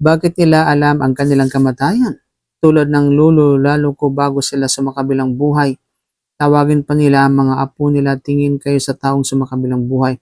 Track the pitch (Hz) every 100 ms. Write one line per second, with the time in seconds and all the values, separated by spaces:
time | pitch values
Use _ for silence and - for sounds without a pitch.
0 | 151 160 175 170 165 156 156 147 147 147
1 | 135 131 143 139 131 135 135 123 143 226
2 | 240 - _ _ _ _ 160 156 147 147
3 | 143 143 156 160 147 139 139 147 147 139
4 | 147 135 143 139 131 139 131 - 135 135
5 | 135 135 131 127 147 147 139 - _ _
6 | _ _ _ _ 147 147 147 147 143 151
7 | 147 139 139 139 135 135 135 - 147 143
8 | 139 135 - 143 143 139 143 143 - 135
9 | 139 139 131 135 131 131 127 127 120 131
10 | 131 131